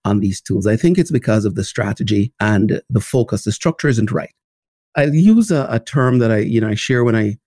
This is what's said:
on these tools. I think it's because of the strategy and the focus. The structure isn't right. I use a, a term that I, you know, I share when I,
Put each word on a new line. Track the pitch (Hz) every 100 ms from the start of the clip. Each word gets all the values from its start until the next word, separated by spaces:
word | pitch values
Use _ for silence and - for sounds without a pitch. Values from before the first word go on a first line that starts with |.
on | 98 101
these | 98 95
tools. | - 98 101
I | 110
think | 165 180
it's | 170
because | 131 - 107 104
of |
the | -
strategy | 98 - 101 - 104 104 113 -
and | 107 104 104 - -
the | 117
focus. | - 131 117 104
The | -
structure | - 170 - 147
isn't | 113 110
right. | - - _ _ _ _ _ _ -
I |
use | 143 151 196 220 214
a, | 156 135
a | 113
term | - 143 127 127
that | 113
I, | 110
you | 107 113
know, | 110
I |
share | 107 - 123
when | 120 113
I, | 104 107